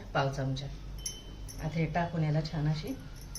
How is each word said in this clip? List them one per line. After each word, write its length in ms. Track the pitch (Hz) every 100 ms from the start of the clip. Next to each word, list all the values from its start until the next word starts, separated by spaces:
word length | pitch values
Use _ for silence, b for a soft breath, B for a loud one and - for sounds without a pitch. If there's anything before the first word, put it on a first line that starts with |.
| -
पाव 180 | 151 139
चमचा. 320 | 139 131 131 - - - - - - - - - -
आता 160 | 156
हे 120 | 160 151
टाकून 380 | 175 170 170
याला 180 | 151 151
छान 240 | - 160 151
अशी 260 | 151 131 135 - - -